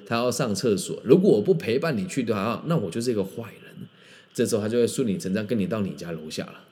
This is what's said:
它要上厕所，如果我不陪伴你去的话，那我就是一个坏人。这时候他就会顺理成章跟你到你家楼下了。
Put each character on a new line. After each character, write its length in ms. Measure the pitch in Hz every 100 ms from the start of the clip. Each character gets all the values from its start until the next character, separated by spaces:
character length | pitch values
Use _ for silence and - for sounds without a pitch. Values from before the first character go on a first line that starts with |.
它 120 | - 117
要 120 | 123
上 240 | 117 127
厕 240 | 98 123 95
所， 240 | - -
如 120 | 107 180
果 140 | 190
我 100 | 117
不 140 | 202
陪 240 | 170 - 120
伴 180 | 165 120
你 80 | 185
去 160 | -
的 100 | 117
话， 300 | 107 104 101 147
那 100 | 165
我 140 | 95
就 100 | 113
是 120 | 123
一 20 |
个 80 | 107
坏 200 | 95 - 113 -
人。 240 | - - - - - - _
这 120 | -
时 120 | 117 113
候 40 |
他 80 | 107
就 80 | 120
会 60 |
顺 220 | 117 - 120
理 100 | 87
成 160 | 92
章 140 | 98 104
跟 100 | 120
你 120 | 87
到 140 | 110
你 80 | 95
家 200 | - 85
楼 180 | 80 78
下 160 | - -
了。 180 | - -